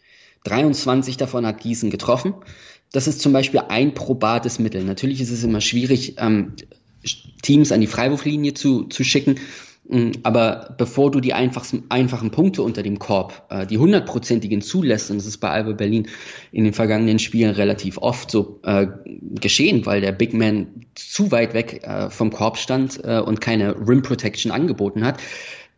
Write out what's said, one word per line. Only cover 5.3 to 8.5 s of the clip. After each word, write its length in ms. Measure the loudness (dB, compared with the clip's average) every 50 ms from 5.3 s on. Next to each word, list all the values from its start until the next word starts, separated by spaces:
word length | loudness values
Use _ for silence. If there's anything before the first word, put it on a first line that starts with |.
es 120 | -4 -2
immer 200 | 0 0 0 0
schwierig, 540 | 0 0 0 0 2 2 2 2 0 -4 -6 -2
ähm, 340 | 0 2 2 2 0 -2 -8 -16 -20 -20 -20 _ _ _ _ _ -10 -10 -10 -10 -12 -20 -20 -8
Teams 300 | 2 4 6 6 6 6
an 80 | 4 2
die 60 | 2
Freiwurflinie 640 | 2 0 0 0 0 0 -2 -2 -2 -2 0 -2 -2